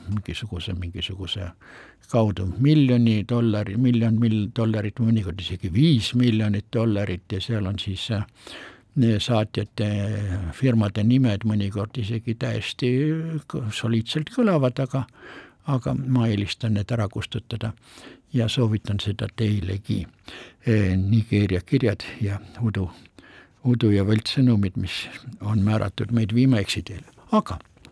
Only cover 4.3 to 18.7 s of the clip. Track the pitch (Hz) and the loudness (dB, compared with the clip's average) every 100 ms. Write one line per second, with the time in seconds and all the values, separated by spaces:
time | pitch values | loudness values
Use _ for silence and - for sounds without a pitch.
4.3 | 110 104 - 113 110 101 - 113 113 90 | 2 0 0 0 0 -2 0 2 2 0
5.3 | 92 87 92 95 90 165 127 - 123 123 | -6 -6 -6 -2 2 4 4 2 2 2
6.3 | 110 107 101 - 120 113 101 101 90 - | 2 2 0 -2 0 2 0 -2 -4 -6
7.3 | 98 - 110 95 98 - 92 - 104 - | -6 -4 -2 -2 -4 -6 -8 -4 -4 -4
8.3 | _ - - - - _ 151 113 104 - | _ -20 -18 -18 -20 _ 0 2 2 0
9.3 | 117 107 - 104 - 104 101 101 104 101 | 0 0 -4 -6 -4 -2 -2 -2 -4 -4
10.3 | 92 85 - 131 113 101 104 107 127 123 | -4 -6 -2 2 2 2 2 2 4 4
11.3 | 98 107 107 101 104 104 131 104 113 117 | 2 0 0 -2 -4 -6 -6 -6 -4 -4
12.3 | 113 127 110 - - 123 127 151 160 160 | -4 -4 -4 -6 -4 0 0 0 -2 -4
13.3 | 156 - 147 113 - 113 113 113 151 151 | -8 -8 -6 -6 -4 0 0 0 -4 -4
14.3 | - 226 160 127 123 135 135 127 - - | 0 2 4 2 0 -2 -4 -6 -10 -20
15.3 | - - _ - 131 135 131 131 127 113 | -20 -20 _ -2 -2 0 -2 2 2 4
16.3 | 104 98 - 113 101 98 117 101 110 - | 2 -2 -4 0 0 0 -2 -2 -4 -6
17.3 | 117 - 113 113 - - - - - _ | -8 -6 -6 -6 -8 -16 -20 -20 -20 _
18.3 | 127 113 - 113 | 0 0 2 2